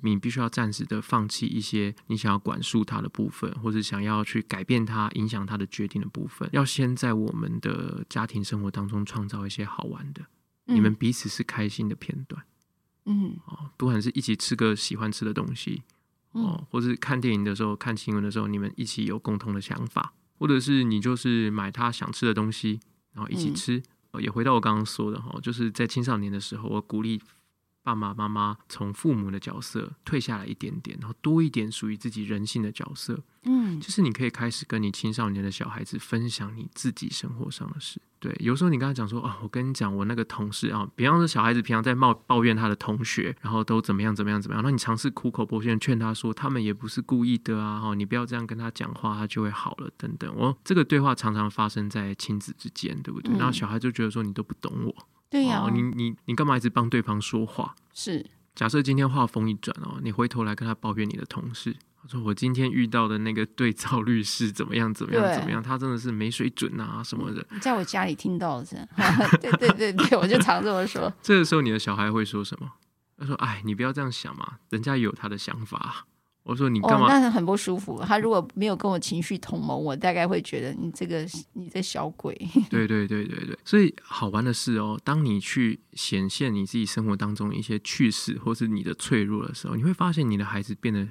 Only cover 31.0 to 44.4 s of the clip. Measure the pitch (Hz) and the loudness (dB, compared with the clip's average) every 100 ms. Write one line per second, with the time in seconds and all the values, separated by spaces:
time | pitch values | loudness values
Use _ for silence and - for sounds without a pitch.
31 | 110 - 151 160 156 120 107 - 107 104 | -12 -4 2 4 4 0 -4 -4 -6 -6
32 | 117 110 104 104 107 120 107 - - 139 | -6 -6 -4 -4 -2 -2 -2 -6 -10 -8
33 | - 131 - _ 247 262 208 156 - 202 | -8 -8 -10 _ 2 2 2 -2 -2 2
34 | 147 107 123 - 117 - - 113 101 - | 2 2 -4 -2 -4 -4 -4 0 0 -2
35 | 110 107 107 98 98 - 104 104 - 110 | -2 0 0 0 -2 -4 -6 -8 -8 -8
36 | - 113 120 - 101 113 160 - 127 - | -2 -2 -2 -4 -8 -10 -12 -6 -4 -4
37 | - - - 117 - - - 147 - - | -6 -6 -6 -6 -8 -8 -10 -10 -10 -12
38 | - _ - - 117 135 175 131 139 123 | -18 _ -8 -2 0 2 4 2 0 -2
39 | 104 117 113 101 110 123 131 127 104 98 | -4 -4 -6 -6 -6 -4 -2 -2 -2 0
40 | 104 117 107 - 104 - 110 107 101 - | -2 -2 -4 -4 -6 -4 -4 -4 -4 0
41 | 131 170 165 - 113 120 110 113 123 123 | 4 6 6 4 4 2 2 2 2 6
42 | 127 107 - 120 117 110 110 101 - 107 | 6 4 2 6 6 4 2 0 -2 -2
43 | 113 110 87 - 107 110 110 113 110 98 | 0 0 -2 -4 -2 0 2 2 2 2
44 | 110 104 104 104 | 2 2 2 0